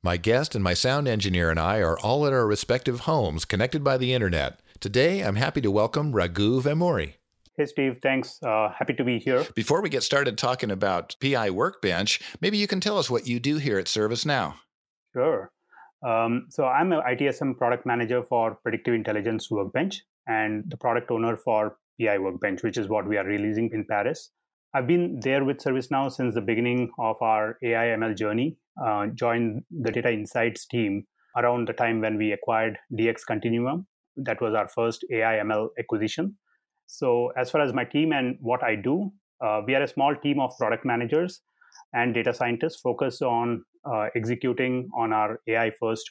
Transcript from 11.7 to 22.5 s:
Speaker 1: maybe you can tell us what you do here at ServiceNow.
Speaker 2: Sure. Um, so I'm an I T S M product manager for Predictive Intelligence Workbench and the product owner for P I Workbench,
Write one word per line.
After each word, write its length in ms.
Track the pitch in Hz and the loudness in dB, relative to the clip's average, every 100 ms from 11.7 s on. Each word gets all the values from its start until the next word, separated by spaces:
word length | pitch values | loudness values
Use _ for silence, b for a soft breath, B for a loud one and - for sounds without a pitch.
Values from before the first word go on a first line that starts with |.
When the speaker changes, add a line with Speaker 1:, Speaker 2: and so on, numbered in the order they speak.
| - 98 85 107 - B B | 0 0 0 0 -2 B B
Speaker 1:
maybe 180 | 185 208 | -2 0
you 80 | 208 | 0
can 140 | 190 | 0
tell 180 | 208 208 | 0 0
us 120 | 135 | 0
what 180 | 120 127 | -2 -2
you 140 | 120 | -2
do 160 | 135 151 | 0 0
here 200 | 143 98 | 0 0
at 100 | 90 | 0
ServiceNow. 680 | 110 107 117 156 139 80 - _ _ _ _ _ | 0 0 0 0 0 -2 -6 _ _ _ _ _
Speaker 2:
Sure. 400 | 127 143 110 - _ B B B _ | -2 0 0 -6 _ B B B _
Um, 460 | 127 113 117 120 - | -2 0 0 -2 -4
so 160 | - 131 | -2 0
I'm 280 | 135 185 | 2 2
an 80 | 160 123 | 2 0
I 80 | |
T 140 | 127 139 | 0 0
S 140 | 127 | 0
M 140 | 139 127 | -4 0
product 300 | 120 120 127 | 0 2 0
manager 380 | 120 113 123 | 0 0 0
for 320 | 120 120 113 107 | 0 0 0 -2
Predictive 300 | 117 110 - | -4 -2 0
Intelligence 580 | 117 107 107 107 110 - | 0 0 -2 0 -2 -2
Workbench 500 | 104 95 123 185 - _ _ - | -4 -2 -2 -2 -4 _ _ -4
and 360 | 110 107 107 104 | -2 0 -4 -6
the 80 | 120 | -4
product 340 | 123 117 120 | 0 0 0
owner 240 | 117 113 107 | -2 0 -2
for 420 | - 110 107 - _ - | 0 2 0 -4 _ -2
P 80 | 110 | 0
I 100 | 101 | 2
Workbench, 440 | 95 90 101 | 0 -2 -4